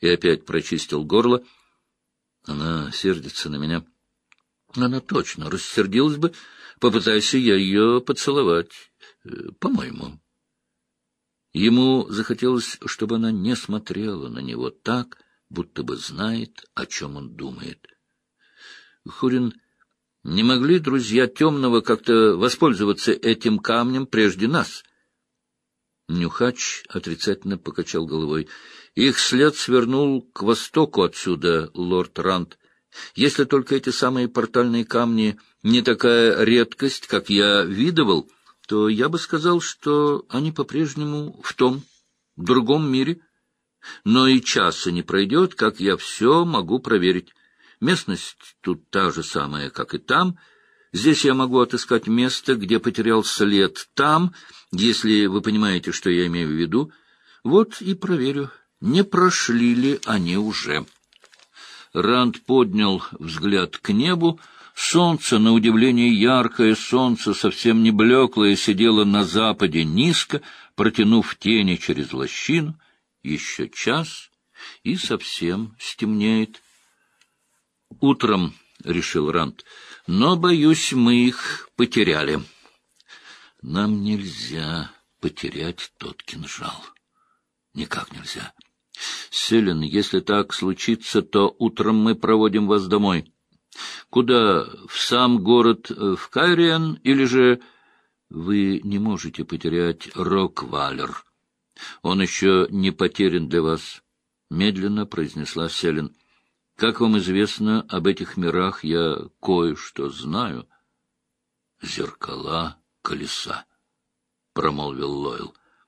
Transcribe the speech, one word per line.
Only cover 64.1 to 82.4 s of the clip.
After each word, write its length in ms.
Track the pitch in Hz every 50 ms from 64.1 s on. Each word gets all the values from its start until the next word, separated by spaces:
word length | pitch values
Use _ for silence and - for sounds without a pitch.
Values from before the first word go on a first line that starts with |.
| 185 170 170 165 160 - - - - - - - -
Солнце, 640 | - - - - 165 175 170 160 - - - 120 107
на 140 | 107 113
удивление 600 | 113 113 107 117 110 113 120 131 123 120 120 120
яркое 600 | 113 98 107 123 131 127 120 113 - - 113 110 110
солнце, 600 | - - - 123 127 131 123 117 113 - 107 98
совсем 500 | - - 101 - - - 117 113 113 113
не 80 | 113
блеклое, 640 | 107 101 110 117 127 131 131 101 - 110 104 101 101
сидело 480 | 92 - 110 101 95 113 117 110 107 104
на 180 | 101 101 104
западе 640 | 98 82 85 107 110 107 98 - 101 87 76 82 80
низко, 580 | 78 80 104 143 175 165 - - - - 143 - - - - - _ _
протянув 640 | - 104 110 - - 107 104 113 113 98 - -
тени 400 | - - 98 113 110 101 92 87
через 360 | - - - 82 73 71 -
лощину. 640 | 65 64 67 - - - - - 156 170 151 156 156 - _ _ _ _ _ _ _ _ -
Еще 440 | 73 76 76 - - - - 64 -
час, 600 | - - - 107 127 156 165 - - - - - _ _ _ _ _ - - - - -
и 140 | - 110 175
совсем 800 | 180 - - 113 95 - - - - 87 85 90 101 113 110 113 -
стемнеет. 840 | - - - - 113 107 107 104 104 110 110 110 110 107 - - _ _ _ _ _ _ _ _ _ _ _ _ _ _ _ _ _ _ _ _ _ _ _ _ _ _ 120 -
«Утром», 540 | - 139 135 - - 107 104 95 87 80 - - _ _ _ - -
решил 480 | 87 85 87 82 - - 82 73 76
Ранд, — 320 | 80 85 80 67 - - - - - - - - - - _
«но, 300 | - 87 98 127 165 185
боюсь, 560 | 165 175 180 170 156 147 156 160 156 - -
мы 340 | 139 127 120 120 120 123 123
их 440 | 127 123 - - - - - - - _
потеряли». 680 | - 123 123 - 120 104 92 78 78 73 71 78 73